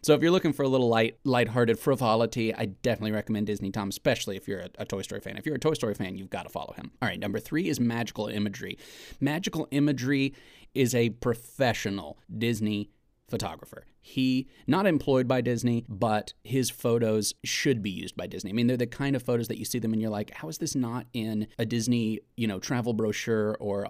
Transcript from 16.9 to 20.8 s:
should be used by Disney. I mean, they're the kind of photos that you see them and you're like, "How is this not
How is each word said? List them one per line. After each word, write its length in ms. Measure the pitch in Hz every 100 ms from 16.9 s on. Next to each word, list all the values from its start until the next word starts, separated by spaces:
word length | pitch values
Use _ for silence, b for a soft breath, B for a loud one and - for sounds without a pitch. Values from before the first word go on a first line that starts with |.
| 117 113 110 104 -
should 380 | - - 147 123
be 80 | 101
used 260 | 92 87 -
by 100 | 92
Disney. 240 | 92 95
I 20 |
mean, 140 | 110 120
they're 100 | 127
the 100 | 120
kind 300 | - 139 131
of 60 |
photos 260 | 123 120 117
that 100 | -
you 60 |
see 140 | - 123
them 140 | 113
and 100 | 110
you're 80 | 110
like, 220 | 104 104
"How 140 | - 160
is 100 | 156
this 160 | 160
not 320 | 139